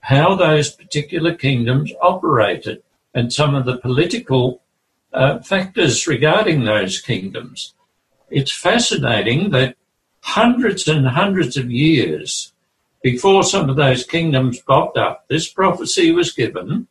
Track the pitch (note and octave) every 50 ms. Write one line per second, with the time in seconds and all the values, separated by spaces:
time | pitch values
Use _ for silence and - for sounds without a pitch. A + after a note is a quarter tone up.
0 | - - C3 C#3 D#3 F3+ F#3+ F#3+ F#3 D#3+ D#3 D3+ D3 - - _ - - - D3+
1 | D3 - - E3+ D#3 E3+ F3 - - C3+ C3+ B2 A#2 A#2 C3 C#3 D3+ - - -
2 | - F3+ F#3+ F#3 - E3 C#3+ A#2+ G#2+ G2+ F#2 - - G2+ - - _ _ _ _
3 | _ _ _ B2+ A#2+ A#2+ - - D3+ D3 C#3 C#3 B2+ B2+ B2 B2 - B2 B2+ C3
4 | E3 F3 - A#3 B3 - C3 C3 B2 B2 B2 - _ _ _ _ _ _ _ _
5 | _ _ - - C3 C#3 - - - - F#3+ F#3+ F#3+ F#3+ - - F#3 C#3+ A#2 -
6 | - - D3 A#2 C#3 D#3 E3 G3+ G#3+ G#3 E3 D3 B2 G#2+ G#2+ G#2 F#2+ F#2 - -
7 | - - A#2+ F#2+ F#2+ G2 - D#2 D2+ D2+ - - - - _ _ _ _ _ _
8 | _ _ _ _ _ _ - - C3+ - - - - E3+ G#3+ A#3 - - A3 E3
9 | C3 A#2+ A#2 G#2 G2 G#2+ A#2+ D3 F#3+ G#3+ D#3+ B2+ C3 C3 - _ _ _ _ _
10 | _ _ _ _ _ - - G#3 A3 A#3+ B3 A#3+ B3+ G#3+ F#3+ F3+ - - D#3 D#3
11 | C3+ C3 A#2+ D#3+ F#3+ G3+ G3 F#3 D#3+ B2+ - C#3+ B2+ B2 B2 A#2+ D3 D#3 D#3+ C3+
12 | G#2 E2+ D#2 D2+ D#2 - - - - - _ _ _ _ _ _ _ _ _ _
13 | _ B2+ B2 B2 - G3 G3 G3 F3+ F#3 - G3 F3+ C#3 C3+ C#3 D3 C3+ B2+ B2+
14 | B2 - - E3 E3 E3 D3 C3 C3 B2+ A#2+ - _ - C3 C#3 - - - B2
15 | G#2+ F#2 - - _ _ C3 D#3+ E3 - - - F#3+ F#3+ E3 - E3+ - - -
16 | F3 E3 E3 F3 F3 - - - B2 G#2 - F2+ - - D3 A#3 A#3+ _